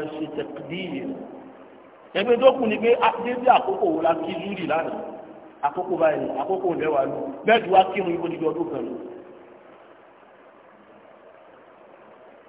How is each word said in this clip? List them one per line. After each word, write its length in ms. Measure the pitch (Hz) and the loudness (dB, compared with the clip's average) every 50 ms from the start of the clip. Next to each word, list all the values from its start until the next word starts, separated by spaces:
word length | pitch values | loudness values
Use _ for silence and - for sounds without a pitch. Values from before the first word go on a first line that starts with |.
| 151 | -6
ṣe 220 | 156 156 156 151 | -6 -6 -8 -8
tẹ̀kídìrì. 840 | - - 151 - - - - 139 139 170 190 185 165 139 127 - - - - - - - - - - - - - - - - - - - - - - - | -6 -6 -6 -8 -8 -10 -12 -10 -10 -8 -8 -8 -6 -8 -8 -8 -8 -8 -10 -12 -14 -16 -18 -18 -20 -20 -20 -20 -20 -20 -20 -20 -20 -20 -20 -16 -6 -4
Ẹgbẹ́ 240 | 185 208 247 240 220 | 0 2 2 4 6
tó 120 | 262 262 | 6 6
kù 140 | 254 262 240 | 6 6 2
ni 120 | 214 214 | 0 2
pé, 160 | 214 220 233 240 | 2 4 4 4
a, 180 | 247 214 - - | 6 4 2 2
dédé 320 | 233 240 240 247 247 254 247 | 0 -2 -4 -4 4 6 6
àkókò 360 | 220 - - 190 196 - 202 | 6 6 4 0 0 0 2
wo 160 | 170 160 160 | 2 2 2
la 140 | 160 165 165 | 2 2 2
kí 180 | 165 165 175 185 | 0 -2 -6 -6
zúrì 340 | 165 185 202 - 180 165 | -6 -6 -6 -6 -6 -2
lánàá? 260 | 143 151 165 156 - 104 - - - - - - - - - - - - - | -2 0 -2 -2 -4 -6 -8 -10 -10 -12 -14 -16 -18 -18 -20 -20 -20 -8 -4
Àkókò 380 | - 143 - 180 175 185 180 | -4 -4 -2 -4 -4 -2 0
báyìí 220 | 156 160 156 147 135 | 2 2 2 2 0
ni, 200 | 131 - - - | -2 -4 -4 -4
àkókò 300 | - 185 190 185 - 175 | -2 -2 -2 0 0 -2
ń 100 | 160 139 | 0 0
lẹ́wà 240 | 156 156 151 135 135 | 0 0 2 2 0
lù. 140 | 135 - - - - - - | 0 -4 -6 -8 -8 -10 -2
Bẹ́ẹ̀ 220 | - 214 233 233 - | 2 4 4 4 4
ti 60 | 175 | 6
wá 160 | 185 190 190 | 6 6 6
kírun 280 | - - 208 180 175 170 | 4 0 -4 -2 -2 -2
ibo 140 | 165 170 | -2 -2
dídí 180 | 160 156 - 156 | -4 -4 -2 -2
ọdún 240 | 156 - 170 160 - | -2 -2 -2 -4 -4
kan 140 | 143 127 113 | -4 -6 -6
lọ. 100 | - - - - - - - - - - - - - - - - - - - - - - - - - - - - - - - - - - - - - - - - - - - - - - - - - - - - - - - - - - - - - - - - - - - - - - - - | -6 -8 -10 -12 -14 -14 -16 -18 -20 -20 -20 -20 -20 -20 -20 -20 -20 -20 -20 -20 -20 -20 -20 -20 -20 -20 -20 -20 -20 -20 -20 -20 -20 -20 -20 -20 -20 -20 -20 -20 -20 -20 -20 -20 -20 -20 -20 -20 -20 -20 -20 -20 -20 -20 -20 -20 -20 -20 -20 -20 -20 -20 -20 -20 -20 -20 -20 -20 -20 -20 -20 -20